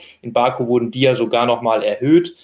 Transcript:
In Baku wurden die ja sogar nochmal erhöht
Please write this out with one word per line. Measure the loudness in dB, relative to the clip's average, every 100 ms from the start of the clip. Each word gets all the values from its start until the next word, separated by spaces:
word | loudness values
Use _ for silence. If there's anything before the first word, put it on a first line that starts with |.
| -20 _
In | -6
Baku | 0 0 -2 0
wurden | 0 0
die | 0
ja | 0
sogar | 2 0 0 0
nochmal | 0 0 -2
erhöht | -2 -2 2 2 2 -10